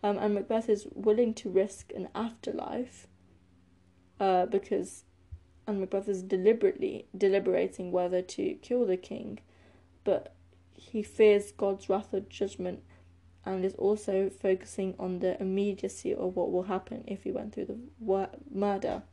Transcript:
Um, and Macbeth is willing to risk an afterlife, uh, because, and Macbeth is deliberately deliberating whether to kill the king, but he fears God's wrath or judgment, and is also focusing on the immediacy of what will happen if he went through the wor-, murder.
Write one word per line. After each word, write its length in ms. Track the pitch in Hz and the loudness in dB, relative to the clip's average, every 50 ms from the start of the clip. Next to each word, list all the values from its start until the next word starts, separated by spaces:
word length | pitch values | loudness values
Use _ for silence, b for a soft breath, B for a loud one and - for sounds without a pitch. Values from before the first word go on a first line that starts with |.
| - | 2
Um, 140 | 202 202 | 0 0
and 160 | - - 214 208 | 2 2 2 2
Macbeth 340 | 202 196 - - 226 226 - | 0 0 0 -2 -2 2 2
is 180 | 214 208 - - - | 0 0 0 -10 -10
willing 400 | - 202 220 208 220 247 233 220 | 0 4 4 6 6 4 2 2
to 140 | - - 202 | -4 -6 2
risk 420 | 180 190 190 196 - - - _ - | 2 2 2 2 -2 -14 -16 _ -10
an 140 | - 185 - - | -8 -8 -6 -4
afterlife, 920 | - 226 226 226 - - - - - - - - 233 254 247 - - - - - _ _ _ - _ _ _ _ _ _ _ _ _ _ _ _ _ _ _ _ - | -4 -4 -4 -6 -8 -8 -6 -6 -6 -6 -6 -6 -6 -6 -8 -10 -20 -20 -20 -20 _ _ _ -20 _ _ _ _ _ _ _ _ _ _ _ _ _ _ _ _ 0
uh, 260 | 202 190 185 180 180 | 2 4 4 4 4
because, 580 | 185 - 196 - - 214 190 180 - - - - _ _ _ _ _ - - - _ _ - _ | 4 2 -2 0 0 -2 -2 -2 -4 -10 -18 -20 _ _ _ _ _ -18 -18 -18 _ _ -14 _
and 140 | - 214 196 | -4 -2 -2
Macbeth 280 | 190 185 - 196 196 | -2 -2 -2 -4 -2
is 160 | 214 196 185 185 | -2 -4 -4 -2
deliberately 840 | 190 196 185 185 208 226 233 208 190 - - - - - - - - - | -2 0 4 6 6 6 6 4 2 2 2 -4 -4 -4 -6 -12 -12 -2
deliberating 760 | 190 202 196 190 196 - 185 180 170 175 190 - - 185 180 | 2 2 4 4 4 2 2 2 2 0 0 -4 -8 -8 -2
whether 300 | 180 180 180 180 185 180 | 0 0 0 2 0 -2
to 320 | 180 180 - - - - - - | -2 -2 -6 -4 -4 -4 -4 -6
kill 240 | - - 247 247 240 | -6 -2 0 0 2
the 100 | 196 185 | 2 0
king, 440 | 185 - - 214 226 - 208 208 214 - b b b b b b b b b b _ _ | -2 -2 -10 -12 -10 -10 -12 -12 -14 -16 b b b b b b b b b b _ _
but 300 | 202 185 - - - - - - - _ _ _ _ _ | 0 0 2 0 -6 -20 -20 -20 -20 _ _ _ _ _
he 280 | - - - - 220 | -20 -20 -8 -6 -6
fears 500 | 208 - - - 220 214 208 202 202 - | -6 -6 4 8 8 10 10 8 4 -2
God's 380 | - - 202 196 196 196 - - | -6 -2 -2 0 0 -2 -2 0
wrath 240 | 190 202 214 - - | 0 0 0 -2 -4
or 80 | 190 | -4
judgment, 640 | 202 - - - 208 196 - - 185 180 180 - - b b b b b b b _ - - _ - | -4 -6 -6 -4 -4 -4 -4 -6 -6 -6 -6 -8 -14 b b b b b b b _ -20 -20 _ -8
and 200 | - 190 190 185 | -6 -4 -2 -2
is 100 | 190 190 | -2 -2
also 540 | - - 196 214 214 - - 196 190 196 190 | 0 2 2 2 2 0 -2 0 0 0 0
focusing 640 | 190 - - 196 190 185 - - - - 190 190 185 - | -2 -2 2 2 2 2 0 -12 -8 -6 -4 -4 -4 -6
on 200 | 185 185 185 175 | -6 -4 -4 0
the 220 | 180 185 180 - | 0 0 0 0
immediacy 720 | 196 190 190 196 202 208 196 196 - 196 - - - - - | -2 0 0 2 0 0 -2 -2 -4 -6 -6 -4 -4 -4 -2
of 220 | - - 185 185 | 0 -2 -2 0
what 160 | 180 175 - | 0 0 0
will 120 | 180 180 180 | 0 -2 0
happen 400 | 196 190 190 - - - - - | 0 -4 -4 -4 -6 -12 -12 -8
if 160 | - 196 190 - | -10 -10 -8 -6
he 80 | 190 | -6
went 220 | 190 - - 208 - | -6 -6 -6 -6 -6
through 120 | - 196 | -8 -6
the 140 | - - 226 240 277 - - | -6 -8 -10 -12 -16 -16 -10
wor-, 300 | 226 220 190 196 190 - - - - - | -2 0 0 0 0 -4 -8 -14 -18 -10
murder. 520 | - 196 202 202 202 196 - - - - - - | -4 -2 0 0 0 0 -2 -4 -4 -4 -8 -14